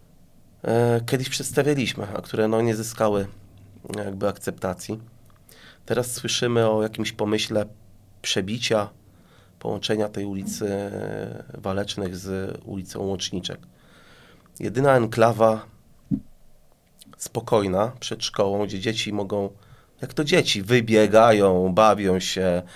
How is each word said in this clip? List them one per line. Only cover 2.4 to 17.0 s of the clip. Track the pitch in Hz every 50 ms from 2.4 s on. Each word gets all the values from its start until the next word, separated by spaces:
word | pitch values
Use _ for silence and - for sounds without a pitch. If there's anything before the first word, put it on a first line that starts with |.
| 107
no, | 110 110 113
nie | 117 117 110
zyskały | 110 113 117 - - 113 104 104 98 98 - - - - - - - - - - - - - 98
jakby | 107 104 101 98 98 104
akceptacji. | 101 95 - - 98 87 - - 95 90 - - - 107 113 - - - - - - - - _ - - - - - - - -
Teraz | - 113 120 123 120
słyszymy | - - - 117 - - 123 120 117 117 113 110
o | 107 107 107
jakimś | 110 - 110 107 -
pomyśle | - - 107 104 107 107 - - 107 107 104 - - - - - - - _ - - -
przebicia, | - - - 104 95 98 110 117 - - 113 107 101 92 - - _ _ - - - _ _ - - _ _ -
połączenia | - - 104 98 - - 110 107 107 104
tej | - 101 101
ulicy, | 101 98 95 98 - - - 107 101 98
e, | 101 101 101 101 101 101 104 104 104 104 110 113 110 - - -
Walecznych | 107 104 98 95 98 101 - - 101 98 90 92
z | 90 92 95 95 95 95 101 - - 113
ulicą | 107 98 98 87 - - 104 101
Łączniczek. | 95 98 90 - - - 90 87 - - - - - - _ _ - - - - - - - - - - - _ _ - -
Jedyna | - 101 101 127 139 143 135
enklawa | 123 113 110 - 117 110 117 110 101 113 110 110 110 - - - - _ _ - - _ - - - - - - - - - - - _ _ _ _ _ _ _ -